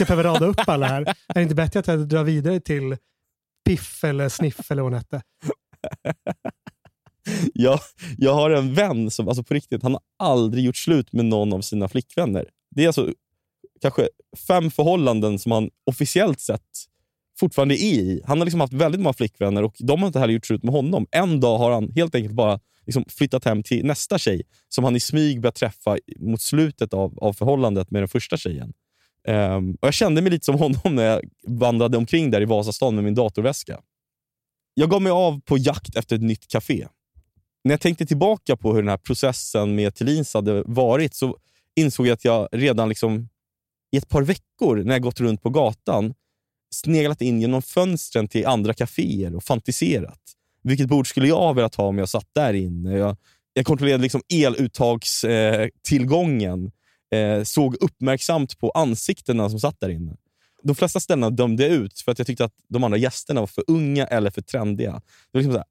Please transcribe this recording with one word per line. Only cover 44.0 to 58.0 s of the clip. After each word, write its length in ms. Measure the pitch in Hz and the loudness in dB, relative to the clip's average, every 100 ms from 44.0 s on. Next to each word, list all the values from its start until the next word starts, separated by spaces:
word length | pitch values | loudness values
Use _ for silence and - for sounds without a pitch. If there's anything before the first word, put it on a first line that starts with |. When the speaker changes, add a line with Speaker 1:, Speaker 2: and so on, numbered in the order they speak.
| - | 0
Speaker 2:
par 120 | 151 | 0
veckor 640 | 139 190 _ - 156 110 | 0 -2 _ -2 0 2
när 80 | 101 131 | 2 0
jag 60 | |
gått 180 | 123 - | 0 -2
runt 220 | 120 107 | -2 0
på 60 | 117 | 0
gatan 640 | 143 131 120 - 110 110 131 _ _ _ _ _ | 0 0 -2 -2 -2 -2 -6 _ _ _ _ _
sneglat 480 | - 156 160 147 151 | -8 0 2 2 0
in 200 | 123 117 | 0 0
genom 200 | 117 127 | 2 0
fönstren 640 | - - 185 170 - 117 107 | 0 0 0 0 -2 -4 -2
till 180 | 113 120 | 0 0
andra 280 | 120 107 | 0 0
kaféer 600 | 113 120 - - 98 90 85 | -2 -4 -2 -2 -2 -4 -6
och 80 | |
fantiserat. 760 | - 123 - - 175 135 - - - - _ _ | -2 -2 -2 -2 -2 -2 -4 -14 -20 -20 _ _
Vilket 240 | - 135 131 | -2 0 2
bord 200 | 143 131 | 2 2
skulle 180 | - 135 | 2 2
jag 100 | 165 | 4
ha 160 | 170 | 2
velat 220 | 127 113 - | 2 0 0
ha 80 | 101 | -2
om 120 | 98 | 0
jag 120 | 95 | -2
satt 180 | 110 - 147 | -4 -4 -2
där 180 | 139 | 0
inne? 440 | 101 92 87 92 98 | 0 -2 -4 -2 0
Jag, 200 | 101 98 _ _ _ | 0 -4 _ _ _
jag 120 | - 131 | -2 0
kontrollerade 380 | 147 139 131 | 2 2 2
liksom 180 | 123 135 - | 0 -2 -2
eluttags, 920 | 170 139 120 123 - 120 117 - - | 2 2 2 -2 0 0 0 -4 -2
eh, 440 | 113 113 110 110 110 - - | 0 2 2 2 -2 -6 -2
tillgången. 840 | 143 127 160 175 127 98 90 95 - _ _ - 110 | 0 2 2 2 0 -2 -4 -8 -12 _ _ -4 -2
Eh, 280 | 107 104 | 0 0
såg 320 | 107 - 135 123 | 0 0 0 0
uppmärksamt 760 | 185 - | -2 -2